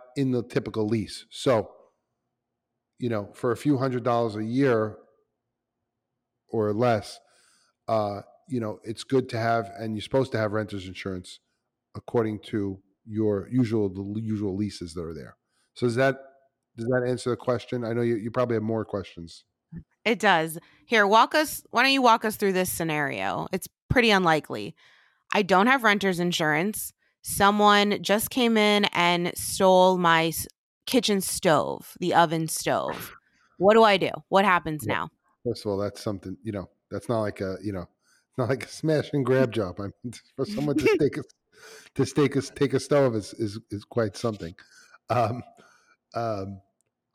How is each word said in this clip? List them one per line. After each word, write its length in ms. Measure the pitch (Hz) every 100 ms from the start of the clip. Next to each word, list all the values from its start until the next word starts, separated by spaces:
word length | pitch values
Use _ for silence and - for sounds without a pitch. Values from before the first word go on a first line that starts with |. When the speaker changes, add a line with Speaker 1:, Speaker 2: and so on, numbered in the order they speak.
| - 143
Speaker 1:
in 160 | 135
the 100 | 123
typical 440 | - - 107 110 107
lease. 400 | 113 90 - -
So, 420 | - 139 110 92 - _ _ _ _ _ _ _ _ _ _ _ -
you 100 | 120
know, 220 | 107 101
for 200 | - 123
a 40 | 110
few 220 | 147 131
hundred 240 | 135 123
dollars 320 | 120 117 117 107
a 80 |
year 540 | 107 127 139 113 107 - _ _ _ _ _ _ _ _ _ _ _ _ _ _ _
or 240 | 113 104
less, 480 | 104 123 107 - - _ _ _ _ _ _ -
uh, 340 | 110 104 101 - _ -
you 120 | 123
know, 200 | 107 -
it's 200 | 113 110
good 240 | - 131 127
to 80 | 113
have, 320 | 117 117 101 -
and 160 | 113
you're 80 | 107
supposed 300 | - 135 123
to 60 | 113
have 140 | 107
renter's 340 | 107 104 101 92
insurance 540 | - 98 92 - - _ _ _ _ _
according 460 | 104 - 120 110 107
to 420 | - 110 98 95 _ _ 113
your 420 | 107 107 101 -
usual, 380 | 127 113 113 101
the 140 | 92
l-, 160 | 98 107
usual 380 | 110 104 101 95
leases 380 | 104 - 87
that 80 | 85
are 120 | 82
there. 220 | 78 60 - _ _ _
So 120 | - 123
does 100 | 117
that, 200 | 135 131 - _ _ _ _ 117
does 100 | 113
that 200 | 127 123
answer 220 | 123 123
the 60 | 113
question? 480 | - 117 - 123
I 80 | 113
know 100 | 117
you, 140 | 117 113
you 140 | 113
probably 240 | 127 120 113
have 60 |
more 220 | 107 110
questions. 600 | 101 101 - 87 85 - _ _ _ 165 - _
Speaker 2:
It 140 | 214 208
does. 400 | 208 170 160 160 - _ -
Here, 200 | 226 202
walk 280 | 220 294
us, 300 | 311 311 - -
why 120 | 226
don't 100 | 269
you 100 | 269
walk 220 | 240 233
us 120 | 220 -
through 160 | 196
this 180 | 185 180
scenario? 760 | - 160 151 135 107 95 90 165
It's 160 | 190 - _ -
pretty 200 | 247 226
unlikely. 640 | 196 170 156 - 202 202 - _ _ _ _ _
I 80 | 202
don't 260 | 185 185 240
have 160 | 269
renter's 360 | 220 202 196 170
insurance. 720 | 175 170 151 151 208 - - - _ _
Someone 800 | - - 202 208 208 202 202 -
just 280 | 170 214 -
came 260 | 262 233 220
in 300 | 208 208 196
and 460 | - 175 175 175 -
stole 640 | - - 190 185 185 180
my 300 | 170 165 165
s-, 200 | - - _ _ _ -
kitchen 340 | 262 - 196
stove, 760 | - - 180 143 69 - - -
the 140 | -
oven 340 | 131 165 165 160
stove. 640 | - 156 110 67 - - - _ _ _ -
What 160 | 190
do 100 | 220
I 120 | 220 190
do? 120 | 151 - -
What 160 | 190
happens 420 | 202 175 160 151 143
Speaker 1:
Well, 100 | 101
Speaker 2:
now? 140 | 87 _ _ _
Speaker 1:
first 200 | 120 -
of 60 | 107
all, 80 | 98
that's 220 | 101 -
something, 360 | 113 98 95 -
you 100 | 110
know, 180 | 101 85 _ _
that's 180 | 101 -
not 120 | 113
like 200 | 104 -
a, 160 | 95 92
you 100 | 104
know, 100 | 95 87 _ _ _ _
it's 100 | -
not 100 | 117
like 160 | 131
a 40 | -
smash 420 | - 160 147 -
and 120 | 147
grab 280 | 127 131 123
job. 280 | 110 90 87
I 40 | 101 -
mean, 80 | 123 -
<laughs> 120 | _ -
for 80 |
someone 320 | 135 208 147 302
to 120 | 453
Speaker 2:
<laughs> 0 |
Speaker 1:
stake 280 | 392 143 147
a, 40 | - _ _ _ - - - -
to 100 | 131
stake 300 | - 135 135
a, 60 |
take 320 | - - 139
a 60 | 131
stove 340 | - 143 131
is, 200 | 110 -
is, 240 | - 107 107 -
is 140 | 101
quite 320 | - 120 107 -
something. 380 | 117 101 85 - - - - _ -
Um, 320 | 117 110 123 - - _ _ _ _ _
um, 460 | 117 117 101 98 98 _ _ _ _ _